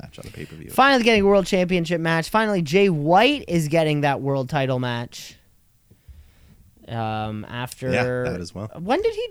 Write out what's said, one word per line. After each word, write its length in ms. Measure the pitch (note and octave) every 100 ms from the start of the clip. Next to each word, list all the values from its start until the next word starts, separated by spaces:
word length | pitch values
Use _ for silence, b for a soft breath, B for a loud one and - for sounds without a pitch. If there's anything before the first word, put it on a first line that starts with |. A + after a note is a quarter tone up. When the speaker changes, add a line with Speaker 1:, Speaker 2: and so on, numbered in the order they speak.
Speaker 1:
match 160 | - -
on 40 |
the 60 | -
pay-per-view. 400 | - - - -
Speaker 2:
Finally 320 | - C#4 C4+
getting 200 | A#3 A3
a 40 | G3
world 180 | G3+ F#3
championship 540 | F#3+ F3+ F#3 E3 F3
match. 280 | E3 E3 D#3+
Finally, 340 | G#3+ A3 G3+
Jay 260 | D#3 F3 G3+
White 580 | D#3+ D3 F3+ B3 D4 -
is 180 | E3+ D3+
getting 360 | E3 D#3 D3
that 180 | C#3+ C3
world 280 | C3+ C#3 B2+
title 300 | D#3 C3+ B2+
match. 560 | B2+ A#2+ A#2+ - - - _ _ _ _ _ b b b b b b b b _ -
Um, 580 | A#2 A2 A2 G#2+ G#2+ -
after 420 | A#2+ B2+ - B2+
Speaker 1:
Yeah, 400 | B2 B2 B2+ B2
that 100 | G#2
as 140 | E2+
well. 160 | F2 G#2+ -
Speaker 2:
When 240 | F3+ D4
did 120 | A4+ G#4+
he 100 | A#4